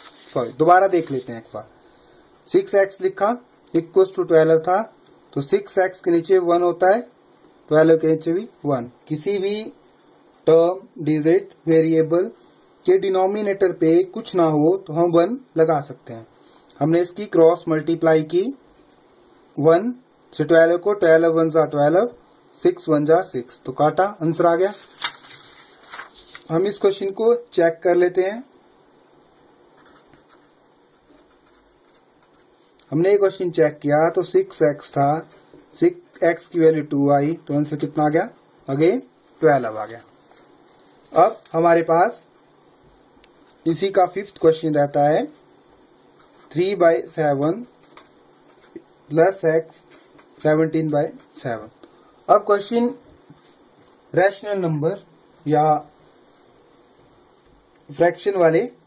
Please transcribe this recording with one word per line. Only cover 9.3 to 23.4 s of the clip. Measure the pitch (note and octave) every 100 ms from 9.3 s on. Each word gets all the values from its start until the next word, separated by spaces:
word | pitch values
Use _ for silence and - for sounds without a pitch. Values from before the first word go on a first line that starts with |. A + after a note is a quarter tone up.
| G3+
भी | G3 G#3 A3 - _ _ _ _ _ _ -
term, | E3 E3+ F#3+ - -
digit, | D3+ D#3 D#3 F#4+ - _ E3
variable | D#3+ D#3+ D#3+ D#3 E3+ A3 - _ _ _ _ -
के | F#3+
denominator | G3 F#3 F#3+ G#3 G#3 G3 F#3
पे | E3 D#3+ E3+
कुछ | F#3 A3 - F3+
ना |
हो | E3 D3+ D#3 F#3+ F#3+
तो |
हम | D3+ F3
वन | E3+ F3 C4 - D#3+
लगा | D#3+ D3+
सकते | C#3 A#2+ -
हैं। | A#2 - _ _ _ _ -
हमने | D3 E3+
इसकी | F3+ - G#3
cross | E3+ D#3+ E3+ -
multiply | D#3 D3+ E3 D#3+ D#3+
की, | D#3 F3 A#3 - _ _ _ _ _ _ _ _ _ -
वन | D3+ E3+ A#3 B3 _ _ _
से | -
ट्वेल्व | D3 E3 E3 F3
को, | G3+
ट्वेल्व | G3+ E3+ D#3+ E3
वन | E3 D#3+
जा | D#3+ D3
ट्वेल्व, | D3 D3 F3 A#3+ - _ _ _
सिक्स | - F3+ F3+ -
वन | D3+
जा | D3 E3+
सिक्स, | F#3+ C3